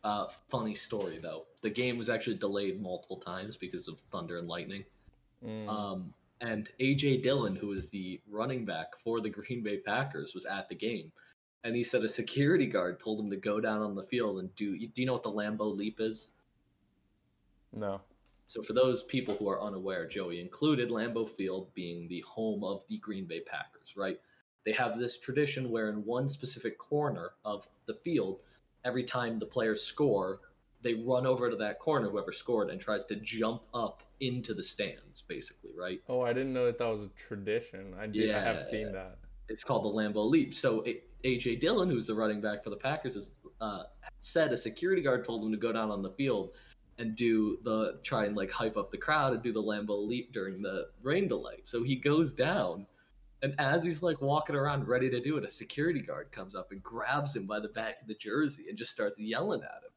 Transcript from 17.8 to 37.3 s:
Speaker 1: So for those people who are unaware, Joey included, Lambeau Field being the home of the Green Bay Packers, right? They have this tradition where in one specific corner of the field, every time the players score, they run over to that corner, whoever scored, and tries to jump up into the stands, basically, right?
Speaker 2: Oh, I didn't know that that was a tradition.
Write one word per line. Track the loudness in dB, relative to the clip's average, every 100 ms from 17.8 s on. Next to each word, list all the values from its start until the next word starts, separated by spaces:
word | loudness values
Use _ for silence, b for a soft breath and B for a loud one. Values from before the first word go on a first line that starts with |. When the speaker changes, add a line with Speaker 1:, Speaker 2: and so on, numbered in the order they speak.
| -4 -4 -10 _ _ _ _
Speaker 1:
So | -10
for | 0
those | 6 6 6
people | 0 -2 0 0
who | 0
are | 0
unaware, | -2 -2 -2 -2 -2
Joey | -4 -4 -4
included, | -8 0 4 4 2
Lambeau | 0 0 0 -2
Field | 0 -2 -2 -4
being | -8 -6 -6 -6
the | -8 -8
home | -4 -2 0 -2
of | -4 -6
the | -8
Green | -6 -6 -4
Bay | -6
Packers, | -6 -8 -8 -12 -18 -2
right? | -2 -2 b b _ _ -2
They |
have | 2 0 0
this | -2 -4
tradition | -2 2 2 0 -2
where | 0 0
in | -2
one | -2 0 0
specific | -2 -6 -4 -6 -6
corner | -2 0 0 -2 -6 -8 -6
of | -6 -6 _ -10
the |
field, | -6 0 2 2 -4 b b _ _ -2
every | 0
time | 0 0 0 -2
the | -2
players | 2 2 2
score, | -2 2 4 4 2 -4 -10 _ _ _
they | -2 0
run | 2 4 4
over | 4 2
to | 0
that | -2 -2
corner, | 2 2 2
whoever | -2 -4
scored, | -6 0 2 2
and | -2
tries | -2 -2 0
to | -6
jump | -4 0 0 0 -6
up | -4 -4 -4 -20 _
into | -2 -2 -4
the | -4
stands, | -4 -2 -4 -4 -16 -20
basically, | -10 -10 -10 -14 -16 -8
right? | -6 -6 -2
Speaker 2:
Oh, | 0
I | 4
didn't | 2 2
know | 2 2
that | 2
that | 0
was | 0
a | -4
tradition. | -12 -10